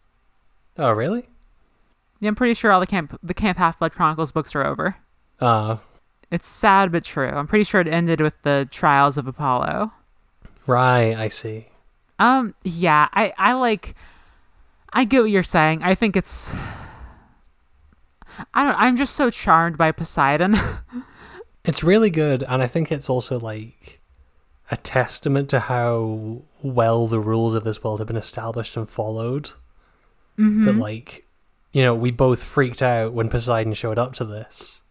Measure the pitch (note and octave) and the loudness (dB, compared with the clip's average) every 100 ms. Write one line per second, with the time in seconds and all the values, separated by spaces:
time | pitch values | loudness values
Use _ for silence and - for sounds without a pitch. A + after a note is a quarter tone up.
0 | _ _ _ _ _ _ _ - C3+ G#2+ | _ _ _ _ _ _ _ -2 0 2
1 | C3 A#3 - _ _ _ _ _ _ _ | 0 -4 -8 _ _ _ _ _ _ _
2 | _ _ G#3 G#3+ B3 A3+ A3 F#3 F3+ G3 | _ _ -4 0 0 2 4 4 4 -2
3 | D3 - E3+ F3+ G#3 F3 E3+ E3 D#3+ - | -4 -12 -10 -4 -2 0 0 0 -4 0
4 | E3 D#3 D3+ D#3+ D3+ D3 C#3 D3 E3 F#3 | 0 0 -2 -2 -4 -2 -2 -2 -4 -6
5 | _ _ _ _ B2 A2 G#2+ A2 - _ | _ _ _ _ 2 2 0 -4 -8 _
6 | _ _ _ F3 - - A3 G3 G3 E3 | _ _ _ -8 -8 0 4 4 4 0
7 | - - C3 C#3 D3 G#3+ G#3 G3+ E3+ E3 | -4 -6 -4 -4 0 0 2 2 2 0
8 | E3+ D#3+ D3+ - D3 C#3 C3+ - E3 C#3 | 0 2 0 -2 -2 0 -2 -2 2 4
9 | C#3+ C#3+ B2+ B2+ C#3+ B2+ - - G#3+ - | 2 0 -8 -6 -2 0 0 -2 -6 -8
10 | _ _ _ _ - - - B2 B2+ B2 | _ _ _ _ -20 -14 -2 2 4 4
11 | A2+ A2+ A2 - A2 A2 A2+ _ _ _ | 2 0 -4 -6 -6 -12 -16 _ _ _
12 | _ - A3+ C4 A3+ - F#3+ E3+ E3+ D3+ | _ 0 2 2 0 -6 -10 -2 2 4
13 | D3+ - G#3 - G3 B3+ B3 G#3+ - - | 4 2 -2 0 0 2 0 -2 -6 -18
14 | - _ _ _ _ _ _ _ _ A3 | -20 _ _ _ _ _ _ _ _ 0
15 | A#3+ C4 A3 G3 E3+ F3+ D#3 D#3+ - F#3 | 2 4 4 2 2 2 2 2 0 2
16 | A3+ F#3+ - - - - - - - - | 2 0 -4 -8 -10 -10 -10 -12 -16 -18
17 | - - _ _ _ _ _ _ _ _ | -20 -20 _ _ _ _ _ _ _ _
18 | _ _ - - - - C#4 G3 A#3 B3 | _ _ -20 -20 -4 0 2 4 2 2
19 | C4+ - C4 - - E3 E3+ D#3 D#3+ - | -2 0 -2 0 2 4 4 2 0 0
20 | E3 - C#3 D3+ F3+ G#3 - - - B3 | -6 0 2 2 2 2 0 -8 -12 -14
21 | C4 - - F4+ A4+ _ - - D#3+ G#3 | -14 -20 -20 -20 -20 _ -4 0 4 4
22 | A3 D#3+ D3+ C3 B2+ C3 B2 E3 D#3+ D3+ | 4 2 0 0 0 -2 0 -2 -2 -4
23 | - B2+ - B2 A#2 A2 A2 _ - - | -2 -2 -2 -6 -6 -10 -14 _ -20 -20
24 | _ _ _ _ _ _ - A#2+ - C3 | _ _ _ _ _ _ -8 -8 -2 -2
25 | A#2+ - D3 C#3 C#3 C3 - B2 A#2+ A#2 | -2 -4 -2 -2 0 -2 0 -2 0 0
26 | A2 A2 A2 A#2 - _ C#3 B2 A2+ A#2 | -2 -6 -8 -12 -16 _ -4 2 2 2
27 | A2+ A2+ G#2+ A2+ A2+ A2+ A2 G#2+ A2+ G#2+ | 2 0 0 0 0 0 -2 -4 -6 -6
28 | A2 A2+ - - A2+ A#2 A2 - A2 - | -4 -6 -6 -8 -8 -8 -8 -8 -10 -6
29 | A2 A2+ A#2 C#3 D3 - _ _ _ _ | -6 -4 -4 -6 -8 -16 _ _ _ _
30 | _ _ _ - G#3+ G#3+ G#3+ G#3 G#3+ A#2 | _ _ _ 0 2 4 4 2 -2 -8
31 | - - _ _ _ _ _ C#3 B2+ A#2 | -14 -20 _ _ _ _ _ 2 2 2
32 | B2 A#2+ C3 B2 - - C3 A#2 B2+ A#2 | 0 2 2 2 0 0 0 0 0 0
33 | A2 A#2 A2+ B2 A#2 A#2 A2 G#2+ A2+ A2 | -2 -2 -2 0 0 0 0 -4 -4 -2
34 | B2+ C3 A2+ G#2+ A2+ - - - _ | -2 -4 -8 -8 -14 -16 -16 -18 _